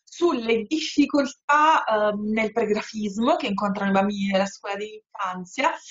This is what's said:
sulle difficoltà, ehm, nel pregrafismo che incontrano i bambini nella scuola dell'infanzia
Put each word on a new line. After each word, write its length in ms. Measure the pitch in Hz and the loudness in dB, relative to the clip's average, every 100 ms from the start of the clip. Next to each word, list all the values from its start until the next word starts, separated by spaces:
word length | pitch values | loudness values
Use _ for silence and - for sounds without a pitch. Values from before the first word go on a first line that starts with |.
| _ | _
sulle 540 | - 339 254 226 226 | 0 0 0 0 0
difficoltà, 1200 | 208 311 - - 277 285 262 - - 294 311 311 | 0 -4 -2 2 2 2 0 -4 2 4 6 4
ehm, 460 | - 214 208 208 214 | 2 2 2 0 -2
nel 220 | 220 214 | -2 -2
pregrafismo 840 | 233 208 208 - 220 208 190 247 349 | -2 0 -2 -4 -6 -6 -2 0 0
che 100 | 233 | 0
incontrano 440 | 196 208 202 196 | -2 -2 -2 2
i 40 | |
bambini 320 | 196 202 202 196 | 2 2 -2 0
nella 180 | 190 | 0
scuola 320 | 196 - 208 202 | -2 -6 -10 -8
dell'infanzia 960 | 214 214 _ - 190 185 180 - 311 - - | -8 -12 _ -10 -8 -8 -10 -2 -2 -2 -12